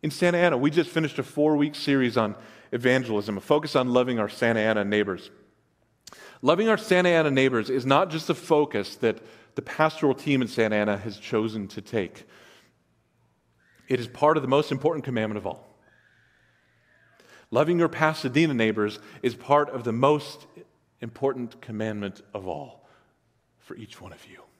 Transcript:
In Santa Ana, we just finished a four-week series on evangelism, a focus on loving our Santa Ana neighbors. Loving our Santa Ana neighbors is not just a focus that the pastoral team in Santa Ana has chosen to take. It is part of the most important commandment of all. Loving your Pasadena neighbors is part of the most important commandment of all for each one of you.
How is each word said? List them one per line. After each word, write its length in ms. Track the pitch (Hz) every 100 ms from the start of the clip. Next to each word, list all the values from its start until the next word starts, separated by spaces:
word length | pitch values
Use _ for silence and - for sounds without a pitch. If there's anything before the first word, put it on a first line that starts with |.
In 80 | 151
Santa 260 | - 180 175
Ana, 220 | 175 131
we 100 | 143
just 220 | 156 160
finished 260 | 160 156 -
a 60 |
four-week 500 | 127 - 151 151 147
series 440 | 147 - 139 123 117
on 180 | 107 107 - - -
evangelism, 640 | 127 123 131 117 107 101 101
a 60 |
focus 340 | - 147 151 139
on 160 | 127
loving 280 | 123 123 120
our 100 | 104
Santa 300 | - 117 113
Ana 260 | 110 107 101
neighbors. 460 | 104 101 90 - - _ _ _ _ _ _ - - - -
Loving 260 | 127 170 220
our 80 | 214
Santa 320 | - 180 180
Ana 220 | 165 156
neighbors 400 | 135 135 123 107
is 120 | 131
not 280 | 127 139 190
just 180 | 160 156
a 60 | 170
focus 600 | - 151 143 107 98 -
that 200 | 117 107 - - - -
the 80 |
pastoral 500 | - - 156 - 147
team 300 | 127 - 135
in 40 | 120
Santa 280 | - 110 107
Ana 220 | 104 101
has 200 | 104 98
chosen 500 | - 110 110 110 98
to 120 | -
take. 460 | 98 117 90 - - - - - _ _ _ _ _ _ _ _ _ _ _ _ -
It 120 | 131
is 80 | 117
part 300 | - 147 156
of 60 |
the 60 | 131
most 220 | 139 151
important 320 | 135 147 160
commandment 360 | 123 120 110 104
of 80 | 101
all. 200 | - - _ _ _ _ _ _ _ _ _ _ _ _ _ _ _ - - _
Loving 280 | 113 151 175
your 100 | 170
Pasadena 640 | 165 156 156 127 127 165 131
neighbors 440 | 110 107 104 107 - -
is 140 | 127 117
part 340 | - 147 143
of 140 | 131
the 100 | 120
most 520 | 117 139 151 143 - - - - _ _ _
important 640 | 117 117 139 127 120 -
commandment 600 | - 110 110 104 101 95 -
of 140 | 104 95
all 380 | 73 71 - _ _ _ _ _ _ _ _
for 160 | _ -
each 260 | 107 -
one 100 | 95
of 140 | - -
you. 140 | - - _